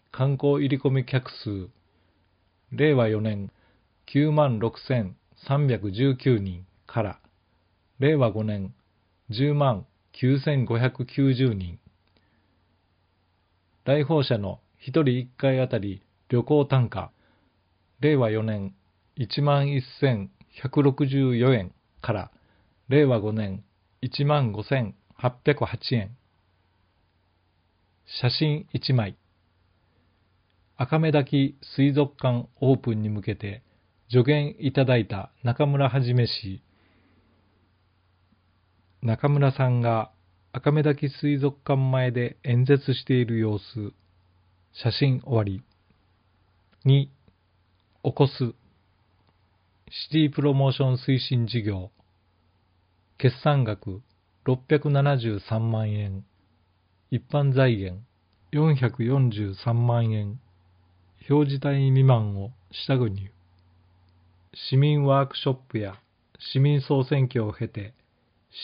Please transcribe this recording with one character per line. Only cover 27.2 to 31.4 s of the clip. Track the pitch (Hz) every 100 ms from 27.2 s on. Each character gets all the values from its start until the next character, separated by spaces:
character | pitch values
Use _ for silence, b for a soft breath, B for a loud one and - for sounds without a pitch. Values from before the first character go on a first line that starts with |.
| _ _ _ _ _ _ _ _ -
写 | - 123
真 | - 156 147 -
一 | 131 -
枚。 | 131 101 - _ _ _ _ _ _ _ _ _ _ _ _ _ _ _ -
赤 | 131 160
目 | 160
滝 | 147 135 143